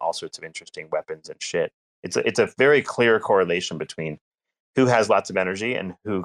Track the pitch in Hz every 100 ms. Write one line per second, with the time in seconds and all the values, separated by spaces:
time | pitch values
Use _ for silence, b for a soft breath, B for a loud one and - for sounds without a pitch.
0 | 82 - 80 - 80 - - - 78 78
1 | - 78 - 73 - 87 78 - _ _
2 | - 123 113 113 101 - 135 143 - -
3 | 117 110 - 101 87 87 - 78 78 -
4 | 78 76 _ _ _ _ _ - 127 117
5 | 104 98 - 95 92 98 113 123 92 -
6 | 104 95